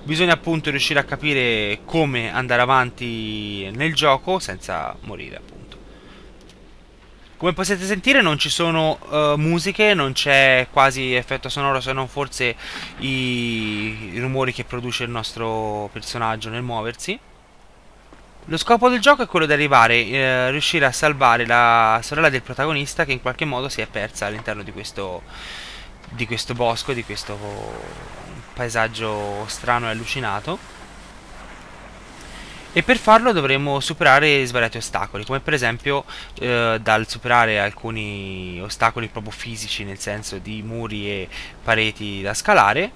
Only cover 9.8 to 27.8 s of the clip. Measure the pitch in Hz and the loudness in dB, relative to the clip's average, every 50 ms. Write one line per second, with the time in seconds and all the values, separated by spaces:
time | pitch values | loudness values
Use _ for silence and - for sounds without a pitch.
9.8 | 214 214 202 180 139 135 131 - - 143 139 135 139 135 131 127 127 - - 139 | 4 4 4 4 2 0 0 -2 2 4 6 6 8 8 6 6 4 2 4 4
10.8 | 135 135 127 131 131 127 127 123 120 - 135 131 - 131 - 143 139 139 135 131 | 6 6 4 0 -2 0 0 0 0 -2 -6 -6 -6 -6 -4 -2 0 0 0 0
11.8 | 123 131 131 135 131 127 - 143 143 127 - - 127 123 113 - - - - - | -2 -2 -4 -4 -4 -6 -4 -6 -6 -6 -4 -2 -2 -2 -2 -4 -10 -12 -12 -10
12.8 | - - - - - 135 135 131 127 127 123 120 120 117 117 113 110 107 107 104 | -12 -12 -12 -8 -6 -4 -2 -2 -2 -2 -2 -2 -2 -2 -2 -2 -4 -4 -4 -4
13.8 | 107 110 110 110 110 101 85 113 123 131 131 131 131 127 120 - 123 - - 123 | -4 -6 -6 -8 -12 -10 -8 -6 -4 -2 -2 0 0 -2 -2 -4 -8 -8 -8 -8
14.8 | 120 123 117 - 123 117 120 117 110 - - 113 117 113 110 110 110 107 104 104 | -6 -6 -6 -4 -6 -4 -6 -6 -6 -8 -6 -6 -4 -4 -4 -4 -4 -4 -4 -6
15.8 | 104 101 - - - - - 120 117 113 110 110 107 110 110 120 123 123 120 113 | -6 -8 -10 -12 -12 -8 -6 -4 -2 -2 -2 -4 -6 -8 -8 -6 -6 -6 -6 -6
16.8 | 107 113 120 - - - 202 262 _ - - - _ _ _ - - - - - | -6 -6 -8 -8 -8 -8 -8 -8 _ -20 -20 -20 _ _ _ -20 -20 -20 -20 -20
17.8 | _ - - - - - - - - - - - - - 151 165 - - 233 226 | _ -20 -20 -20 -20 -20 -20 -20 -20 -20 -20 -20 -10 -8 -4 -4 2 2 2 4
18.8 | 240 247 247 240 202 277 294 285 247 - - 175 160 147 147 143 151 143 139 123 | 6 4 4 4 6 4 4 4 2 0 2 0 2 4 4 2 4 6 8 8
19.8 | 117 117 117 120 117 98 127 135 135 131 127 127 127 127 135 151 147 - - 165 | 8 8 6 4 2 2 0 0 2 2 2 2 2 0 0 0 -2 0 2 4
20.8 | 143 135 127 - - 151 147 135 135 120 117 120 120 113 117 120 120 117 117 117 | 4 4 4 4 2 2 2 4 4 4 6 4 4 4 6 6 6 8 6 6
21.8 | 113 110 110 113 113 - 147 151 165 156 131 127 - - 127 - 135 156 160 143 | 6 6 4 2 0 -2 0 4 4 4 4 2 -6 -6 -4 -2 -2 -2 0 -2
22.8 | 143 139 - - 165 143 135 127 - 127 127 - 165 151 135 123 131 139 - - | -4 -6 -2 -4 -2 -2 -2 -2 -2 -4 -4 -2 -4 -4 -4 -4 -4 -6 -4 -6
23.8 | 110 - - 110 101 110 - - 104 101 107 107 110 - 107 104 98 104 101 92 | -6 -6 -4 -6 -6 -6 -6 -6 -6 -6 -6 -6 -6 -8 -8 -8 -8 -12 -12 -12
24.8 | 104 - - - 98 92 90 85 - - - - - - - - - - - - | -12 -12 -10 -8 -8 -8 -8 -10 -12 -16 -18 -16 -16 -14 -14 -14 -14 -14 -16 -16
25.8 | - - - - - - - 117 117 107 120 104 - - 123 120 123 117 117 113 | -16 -18 -20 -20 -18 -16 -8 -8 -6 -6 -4 -6 -6 -6 -2 0 0 0 0 -2
26.8 | - - 135 120 107 - 104 104 - - 104 101 104 104 101 104 107 - - 55 | -4 -6 -6 -6 -6 -8 -10 -10 -8 -10 -10 -10 -10 -10 -10 -10 -10 -10 -10 -10